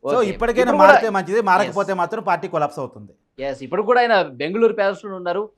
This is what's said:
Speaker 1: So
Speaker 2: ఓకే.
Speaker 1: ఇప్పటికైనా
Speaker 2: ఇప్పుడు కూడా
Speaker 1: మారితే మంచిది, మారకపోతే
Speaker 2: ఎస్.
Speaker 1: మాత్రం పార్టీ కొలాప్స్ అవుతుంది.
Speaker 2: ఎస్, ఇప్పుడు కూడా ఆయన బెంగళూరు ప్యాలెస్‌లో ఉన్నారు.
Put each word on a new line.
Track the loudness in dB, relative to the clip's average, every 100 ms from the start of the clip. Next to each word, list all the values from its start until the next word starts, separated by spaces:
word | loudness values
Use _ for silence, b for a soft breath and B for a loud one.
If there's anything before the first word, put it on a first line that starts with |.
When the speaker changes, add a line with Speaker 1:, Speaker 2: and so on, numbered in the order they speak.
| -2
Speaker 1:
So | -2
Speaker 2:
ఓకే. | -2
Speaker 1:
ఇప్పటికైనా | -2 -2 0
Speaker 2:
ఇప్పుడు | 2 6
కూడా | 8
Speaker 1:
మారితే | 6 4
మంచిది, | -2 -2 -2
మారకపోతే | 2 2 2 -2 -4
Speaker 2:
ఎస్. | -2
Speaker 1:
మాత్రం | -4 -4
పార్టీ | -2 -4 -2
కొలాప్స్ | -4 -4 -6
అవుతుంది. | -12 -12 -20 _ _ -10
Speaker 2:
ఎస్, | -10 -8
ఇప్పుడు | -6 -4
కూడా | 0 2
ఆయన | 4 2
బెంగళూరు | 0 -4 -6 0 0
ప్యాలెస్‌లో | 2 -2 -4 -12 -8
ఉన్నారు. | -6 -6 -6